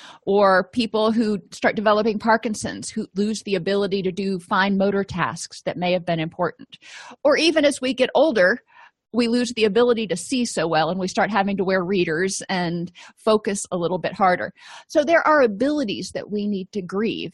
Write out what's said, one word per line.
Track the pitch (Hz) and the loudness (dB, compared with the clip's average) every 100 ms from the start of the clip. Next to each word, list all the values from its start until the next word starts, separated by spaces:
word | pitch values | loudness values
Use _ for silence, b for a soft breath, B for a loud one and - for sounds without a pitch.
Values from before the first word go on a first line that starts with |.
| B B - | B B 0
or | 196 196 185 190 | 4 6 4 2
people | 247 220 220 214 | -4 -2 0 0
who | 226 214 208 - | 2 0 -2 -6
start | - 220 | -2 -2
developing | - 214 208 220 202 | 2 2 2 2 0
Parkinson's, | 226 226 240 214 - 98 - | 2 2 0 -6 -8 -8 -10
who | - - 185 | -8 -6 -4
lose | 208 214 | -2 -4
the | 208 | -4
ability | 190 170 202 202 196 | -2 0 0 0 -2
to | 185 | -4
do | 180 196 185 | -4 -4 -6
fine | - 202 196 196 | -2 0 2 2
motor | 196 196 | 2 0
tasks | 196 175 135 170 - - | -4 -4 -4 -6 -14 -8
that | - - | -8 -4
may | 180 | -2
have | 180 | -2
been | 175 165 | -2 -4
important. | 160 - 175 - - - B B B B | -4 -4 -4 -4 -20 -20 B B B B
Or | 285 240 | 2 4
even | 320 311 | 2 4
as | 294 285 | 2 0
we | 262 | -4
get | 262 247 | 0 2
older, | - 311 214 180 240 b b b _ _ | 4 4 4 2 2 b b b _ _
we | 226 233 | 0 2
lose | 240 240 | 2 0
the | 240 | 0
ability | 214 202 247 226 214 | 2 4 2 2 -2
to | 165 | -6
see | - 262 | -2 -2
so | 233 - 165 | -2 -2 0
well | 156 156 | 2 0
and | 185 | -2
we | 185 | -4
start | - 196 | 0 0
having | 208 196 202 | 2 0 0
to | |
wear | 185 190 | 0 0
readers | 175 202 170 160 190 - - | 0 0 0 0 -2 -4 -4
and | 185 175 170 175 B B _ | -4 -2 -4 -8 B B _
focus | - 214 220 196 - | 0 0 0 -6 -6
a | 185 | -4
little | 170 180 | -2 -4
bit | - | -6
harder. | 190 190 180 - B B B B | 2 2 2 -4 B B B B
So | 311 | 0
there | 294 330 - | 2 2 4
are | 302 | 4
abilities | 240 196 269 302 226 117 190 | 4 2 -2 -2 -4 -6 -8
that | - - | -10 -8
we | 208 208 | -6 -4
need | 196 190 | -6 -6
to | 208 | -10
grieve. | 175 190 220 87 87 | -6 -4 -2 -4 -8